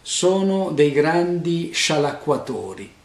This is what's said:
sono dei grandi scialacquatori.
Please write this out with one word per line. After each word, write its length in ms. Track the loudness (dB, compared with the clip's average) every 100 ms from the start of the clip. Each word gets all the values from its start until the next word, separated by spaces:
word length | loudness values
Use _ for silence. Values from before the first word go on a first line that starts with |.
sono 680 | -6 0 2 2 2 0 -2
dei 220 | 4 4
grandi 800 | 4 2 2 0 -2 -2 -2 -2
scialacquatori. 1160 | -4 0 0 0 -2 -2 -2 -2 -8 -10 -12 -16 -18